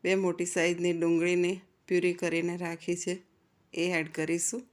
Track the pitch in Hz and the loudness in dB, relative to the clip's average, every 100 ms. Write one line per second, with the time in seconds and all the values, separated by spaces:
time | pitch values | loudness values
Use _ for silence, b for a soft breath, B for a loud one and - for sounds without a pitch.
0 | 180 190 185 175 175 185 170 175 175 170 | 2 2 2 0 -2 2 2 2 0 2
1 | 170 170 175 180 175 185 - _ - 180 | 2 4 4 2 2 -2 -10 _ -2 0
2 | 180 175 170 165 170 175 175 165 - 170 | 2 0 -2 0 -2 -4 -6 -6 -4 -4
3 | - 185 _ _ _ _ _ - 175 170 | -4 -6 _ _ _ _ _ -2 0 0
4 | 156 - 156 170 - 233 254 | -2 -4 -2 0 -2 -6 -10